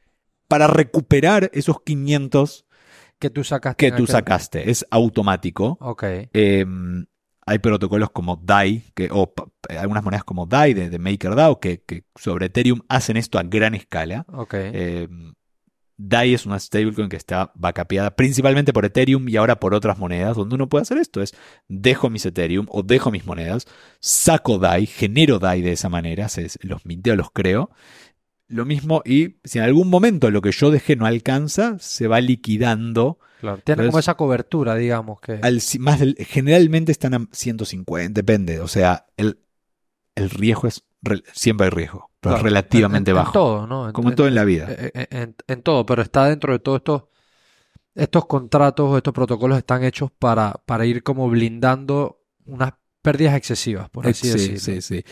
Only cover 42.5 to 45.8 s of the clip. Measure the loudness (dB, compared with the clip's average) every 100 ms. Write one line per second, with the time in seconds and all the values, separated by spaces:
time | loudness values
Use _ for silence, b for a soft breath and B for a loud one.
42.5 | 2 4 4 4 2 2 2 2 2 2
43.5 | 2 -4 -8 -8 -2 0 4 4 4 2
44.5 | 2 -2 -10 -10 -10 -10 -8 -10 -12 -10
45.5 | -6 0 0